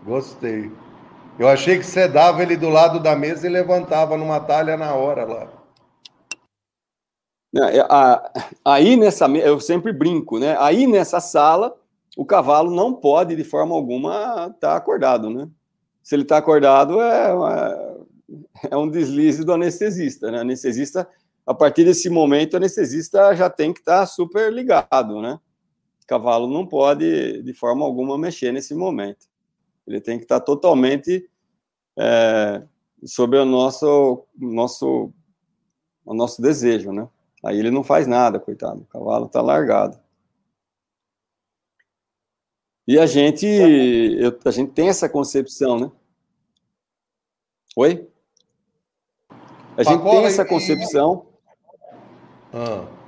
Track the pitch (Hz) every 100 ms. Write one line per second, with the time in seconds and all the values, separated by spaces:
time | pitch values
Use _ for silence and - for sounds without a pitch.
0 | 98 127 135 - 123 110 107 - - -
1 | - - - - 120 139 147 180 - 185
2 | 185 143 170 175 175 165 160 156 165 165
3 | 156 147 143 165 175 180 175 180 160 156
4 | 160 156 156 151 151 151 156 160 156 135
5 | 139 139 113 113 - - _ _ _ _
6 | - _ _ - _ _ _ _ _ _
7 | _ _ _ _ _ - 127 120 - 143
8 | 131 123 - - - - - 139 170 254
9 | 214 - 147 147 165 147 143 175 185 143
10 | 151 170 - 113 139 156 143 180 269 208
11 | 170 175 - - 147 160 233 - _ _
12 | _ - 139 196 131 147 170 175 220 254
13 | 147 147 180 165 156 151 156 165 131 123
14 | 151 196 214 226 170 - 151 165 - 403
15 | 131 123 107 120 156 _ _ _ _ _
16 | _ 147 139 151 156 156 139 135 143 180
17 | 233 233 220 180 160 170 - 87 - -
18 | - _ _ 101 147 _ 139 139 151 156
19 | 147 139 156 156 160 170 175 170 214 185
20 | 151 - 107 117 120 131 135 117 139 180
21 | 175 _ _ _ - 131 151 143 170 170
22 | 185 170 151 143 151 180 190 190 151 139
23 | 160 196 196 180 185 180 151 180 - 180
24 | 190 - 170 190 220 226 254 285 - 135
25 | 113 107 127 156 _ _ _ _ _ _
26 | _ 123 117 117 120 147 185 147 139 147
27 | 160 160 123 110 120 127 120 123 147 127
28 | 131 139 165 165 127 131 135 151 185 139
29 | 101 101 _ _ _ _ _ _ - 107
30 | 110 117 113 123 - 143 180 147 127 143
31 | 139 185 180 _ _ _ _ _ _ -
32 | 110 117 113 110 104 101 - _ _ _
33 | - - 123 139 135 127 131 135 151 143
34 | 139 123 _ _ 123 113 123 - 135 131
35 | 107 _ _ _ _ _ _ _ _ _
36 | - 110 120 - 120 156 120 113 98 98
37 | 120 _ _ _ - 104 110 127 135 151
38 | 135 120 120 98 - - - 104 - -
39 | 107 113 113 123 123 151 135 107 104 -
40 | _ _ _ _ _ _ _ _ _ _
41 | _ _ _ _ _ _ _ _ _ _
42 | _ _ _ _ _ _ _ _ - 139
43 | 160 139 147 151 208 208 180 147 127 120
44 | 113 104 120 120 - 120 135 143 170 185
45 | 160 147 139 139 131 - 135 120 131 _
46 | _ _ _ _ _ _ _ _ _ _
47 | _ _ _ _ _ _ _ - 139 170
48 | 175 _ _ _ _ _ _ _ _ _
49 | _ _ _ - - - - - 127 165
50 | 180 220 220 196 190 170 - 151 185 147
51 | 151 180 - _ _ _ _ _ - -
52 | - - - _ _ 120 117 104 - -